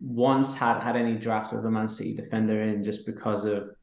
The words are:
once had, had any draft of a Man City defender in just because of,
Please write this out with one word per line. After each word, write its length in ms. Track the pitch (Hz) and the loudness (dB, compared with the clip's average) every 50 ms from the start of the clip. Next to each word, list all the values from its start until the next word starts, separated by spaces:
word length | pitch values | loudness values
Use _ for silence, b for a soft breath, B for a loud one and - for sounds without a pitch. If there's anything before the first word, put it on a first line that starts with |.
once 520 | 139 131 120 113 123 135 135 135 135 135 - | -8 -4 0 2 4 6 6 6 4 2 0
had, 280 | - 120 117 117 110 | 0 2 2 2 2
had 140 | 117 117 113 | 0 0 0
any 200 | 120 117 117 113 | 2 2 0 0
draft 380 | 110 113 117 110 110 110 - 117 | -2 0 0 0 0 -2 -2 -4
of 100 | 110 110 | -2 0
a 80 | 113 | 0
Man 160 | 110 110 110 | 0 0 0
City 260 | 107 - - - - - | -2 -4 -6 -6 -6 -6
defender 480 | - - - 110 110 110 107 107 107 107 | -6 -6 -4 0 0 2 2 2 2 0
in 200 | 110 107 104 101 | 0 0 0 -2
just 220 | 107 101 - - | -2 -4 -4 -6
because 400 | - 104 - - 110 104 101 104 | -8 -8 -4 -2 -2 -2 0 0
of, 240 | 107 104 101 98 - - - | 0 0 -2 -4 -8 -12 -20